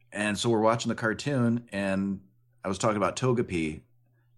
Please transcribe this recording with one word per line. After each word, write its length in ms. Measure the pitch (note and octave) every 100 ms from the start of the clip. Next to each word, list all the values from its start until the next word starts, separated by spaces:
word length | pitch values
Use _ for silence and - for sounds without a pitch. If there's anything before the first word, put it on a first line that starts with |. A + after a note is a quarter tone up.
| _
and 260 | G2+ G#2 G2
so 100 | A#2+
we're 120 | A2+
watching 280 | A2 A#2+ A#2+
the 60 |
cartoon, 760 | G#2+ A2+ G2 C#3+ C3+ A#2+ A#2+ A#2+
and 480 | G2 G2 F#2+ G2 F#2+ - _ _ _
I 40 | F#2
was 100 | F#2+
talking 180 | A#2 G#2
about 200 | F#2 -
Togepi, 640 | B2+ A#2+ A#2 F2+ D#2 D#2+ - _ _ _ _